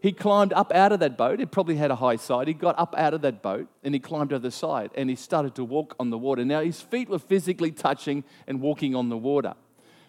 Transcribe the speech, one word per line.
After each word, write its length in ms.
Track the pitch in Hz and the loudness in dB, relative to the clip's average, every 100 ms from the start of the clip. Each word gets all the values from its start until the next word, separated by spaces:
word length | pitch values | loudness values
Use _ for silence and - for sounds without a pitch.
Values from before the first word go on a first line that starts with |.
He 100 | 196 | 0
climbed 420 | 185 208 202 196 | 2 4 4 6
up 180 | 185 202 | 4 4
out 200 | 175 196 | 6 6
of 80 | 208 | 6
that 180 | 151 120 | 0 2
boat. 220 | 123 - | 0 0
It 100 | 220 | -2
probably 260 | - 170 151 | -2 0 0
had 140 | 147 | 0
a 60 | 123 | 2
high 200 | 127 113 | 2 0
side. 320 | - 123 143 | 0 -2 0
He 60 | |
got 240 | 156 175 160 | 0 0 0
up 160 | 170 - | -2 2
out 160 | 156 | 0
of 80 | 156 | 2
that 220 | 143 113 | -2 -2
boat, 260 | 101 104 - _ | -6 -6 -8 _
and 100 | 139 | -4
he 80 | 143 | -4
climbed 320 | - 160 143 | -4 -4 -2
over 80 | 139 | -2
the 100 | 123 | -4
side, 400 | - 160 139 104 | -6 -4 -4 -4
and 160 | - 131 | -4 -4
he 60 | 123 | -4
started 380 | - 170 139 123 | -2 -2 0 -4
to 80 | |
walk 300 | 120 143 151 - | -4 -4 -4 -6
on 80 | 123 | -4
the 80 | 113 | -2
water. 260 | 131 131 | -2 0
Now, 180 | 123 151 | 0 0
his 200 | 160 165 | -2 -6
feet 300 | - 247 247 | -6 -6 -4
were 80 | 180 | -6
physically 520 | - 196 165 185 165 | 0 0 0 -2 -4
touching 540 | 156 139 143 - 143 - - - | -2 -2 -2 -4 -6 -6 -20 -8
and 160 | 135 | -4
walking 320 | 139 151 143 | -2 -2 -2
on 160 | 127 120 | -2 -2
the 80 | 113 | -2
water. 360 | 123 143 107 - _ _ _ _ | 0 0 -2 -8 _ _ _ _